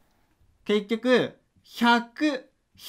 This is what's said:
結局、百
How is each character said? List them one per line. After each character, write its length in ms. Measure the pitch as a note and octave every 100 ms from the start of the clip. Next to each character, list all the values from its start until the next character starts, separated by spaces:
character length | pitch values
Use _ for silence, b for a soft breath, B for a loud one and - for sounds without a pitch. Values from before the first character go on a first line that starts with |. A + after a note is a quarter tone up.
| _ _ _ _ _ _
結 220 | - G#3 G3+
局、 500 | A3+ B3 A#3+ C3 - _ _
百 880 | _ - A#3+ A#3+ A#3 - D4+ C4 - _ _ _